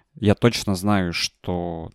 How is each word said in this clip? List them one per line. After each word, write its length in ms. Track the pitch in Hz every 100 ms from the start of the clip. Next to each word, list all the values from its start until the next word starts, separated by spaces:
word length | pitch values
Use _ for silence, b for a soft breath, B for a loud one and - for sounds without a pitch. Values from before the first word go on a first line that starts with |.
| _
Я 200 | - 104
точно 400 | 101 120 117 - 95
знаю, 360 | 98 101 87
что, 760 | 82 - - - 90 87 82 82